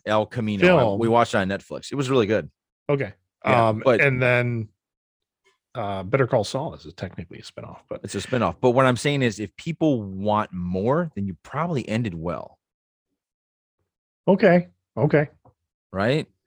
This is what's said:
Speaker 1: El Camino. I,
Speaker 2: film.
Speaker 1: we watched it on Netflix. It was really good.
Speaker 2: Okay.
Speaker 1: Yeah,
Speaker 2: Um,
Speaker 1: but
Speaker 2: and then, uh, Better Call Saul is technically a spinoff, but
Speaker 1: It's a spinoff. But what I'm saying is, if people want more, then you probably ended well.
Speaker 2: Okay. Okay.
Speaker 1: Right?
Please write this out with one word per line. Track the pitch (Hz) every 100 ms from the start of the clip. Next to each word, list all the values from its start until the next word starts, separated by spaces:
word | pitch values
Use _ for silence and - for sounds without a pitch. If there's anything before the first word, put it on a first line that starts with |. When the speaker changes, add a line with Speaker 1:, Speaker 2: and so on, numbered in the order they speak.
| -
Speaker 1:
El | 107 107
Camino. | 123 107 101 180 170
I, |
Speaker 2:
film. | 113 101
Speaker 1:
we | 117
watched | 117 117
it | 110
on | 95
Netflix. | 98 - 73 -
It | 139
was | 127
really | 135 104
good. | 107 76 _ _ _ -
Speaker 2:
Okay. | 143 110 - _ _
Speaker 1:
Yeah, | 131 127 113
Speaker 2:
Um, | 107
Speaker 1:
but | 117 196
Speaker 2:
and | 143 127
then, | 127 123 123 120 107 _ _ _ _ _ _ _ _ _ _ 120
uh, | 101 98
Better | 95 131 127
Call | 123
Saul | 101 131 151 -
is | 78 -
technically | 92 - 87 -
a |
spinoff, | - - - - -
but | -
Speaker 1:
It's | 101 101
a |
spinoff. | - 123 95 -
But | 127
what | 123 131
I'm | 120
saying | 147 143
is, | 123 104
if | 101 -
people | 165 160 160 127
want | 101 95 101 104 107
more, | 90 87 92 110 151 170 -
then | 98
you | 87
probably | - 139 175 147 -
ended | 110 113
well. | 82 85 78 50 _ _ _ _ _ _ _ _ _ _ _ _ _ _ _ _ _ -
Speaker 2:
Okay. | 190 202 175 175 _ _ -
Okay. | 147 151 147 _ _ _ _ _ _
Speaker 1:
Right? | 92 110 151 - _